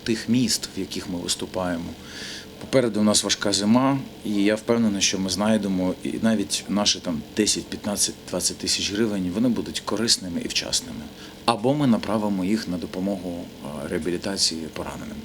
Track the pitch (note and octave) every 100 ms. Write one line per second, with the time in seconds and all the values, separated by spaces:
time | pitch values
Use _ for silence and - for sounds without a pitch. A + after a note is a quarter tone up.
0 | - A2 - A#2+ A#2+ - - - F#2 F#2
1 | F2+ F2 F#2 - F#2 - F2+ E2+ F2 E2
2 | - - - - - - - C3+ A#2+ G#2
3 | G#2 G2+ G2+ - G#2 G2 G#2 A#2+ C3+ C#3
4 | C3 - - G#2 G2+ G#2+ - A#2 A2+ G2
5 | F2+ G2 F#2+ F2+ G#2 A2 G2+ F#2+ F2+ F2+
6 | - - A2+ A2 G2 - - G2 G#2 F#2
7 | F2+ D#2 - - G2+ - - - - G2
8 | - - - F2+ - F#2 - - - G2+
9 | A2+ G2+ F#2 F2+ B2 G#2 D#2 - - G2+
10 | A2+ - F#2 A#2+ - - - - - A2
11 | - - - - - A#2 A2+ D3 C#3 G#2+
12 | - A2 G#2 G2 F#2 A2 G2 F2+ D#2+ F#2
13 | F#2+ F#2+ F2+ F2 E2+ - C2+ D2 C#2+ F2+
14 | D#2+ F2 G#2 F#2+ - E2 D#2+ - - -
15 | - C#2+